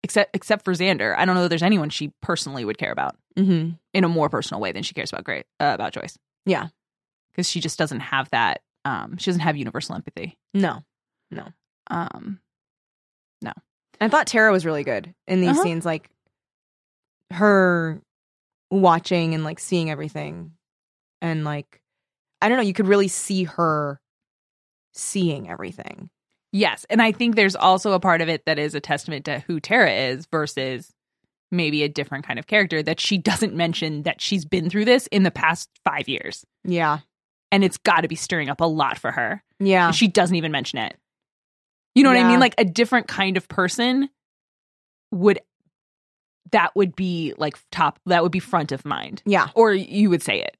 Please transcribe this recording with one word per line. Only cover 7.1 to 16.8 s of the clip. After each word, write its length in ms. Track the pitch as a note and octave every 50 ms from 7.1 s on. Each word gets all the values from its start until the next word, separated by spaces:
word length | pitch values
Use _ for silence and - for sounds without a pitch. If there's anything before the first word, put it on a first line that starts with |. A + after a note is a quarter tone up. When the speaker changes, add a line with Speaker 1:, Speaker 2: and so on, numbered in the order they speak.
| _ _ _ _ _
Speaker 1:
'Cause 140 | - F3+ -
she 120 | - F3
just 180 | - D#3+ - -
doesn't 220 | D#3+ D3+ C#3+ A2
have 280 | - - - C3+ C3+ -
that, 320 | - A#2 A#2 F#2 C2+ - _ _ _ _ _
um, 320 | C#3+ B2+ F2 G#1+ A1 -
she 80 | F3 - F#3+
doesn't 100 | F3+ F3
have 160 | D#3 E3 D3+
universal 380 | C#3+ C3+ - - - - - -
empathy. 420 | - - - _ - - E3+ _ _ _ _ -
Speaker 2:
No. 300 | G3 G3 E3 - - D3 _ _ _ _ _ _ _ _ _
No. 160 | - - - - E3+ _ _ _ _ _ _ -
Speaker 1:
Um, 500 | - E3+ F3 - - - - - G3+ F3+ _ _ _ _ _ _ _ _ _ _ _ _ _ _ _ _ _ _ _ _
no. 100 | - - - - _ _ _ _ _ _ _ _
Speaker 2:
I 80 | G#3+ A3
thought 180 | C#4+ D#4 -
Tara 240 | - - A3+ A3 A3
was 160 | G3+ F#3 D#3+
really 160 | E3 D#3 D3 C#3+
good 320 | C#3 A#2+ G2+ - E3 - _ _
in 160 | - F#3 F#3
these 80 | F3+ F3
Speaker 1:
Uh-huh. 140 | C#4+ D4+ F#4+
Speaker 2:
scenes, 200 | F3 E3 E3 E3
like, 280 | F3 D#3+ D#3+ _ _ _ _ _ _ _ _ _ _ _ _ _ _ _ _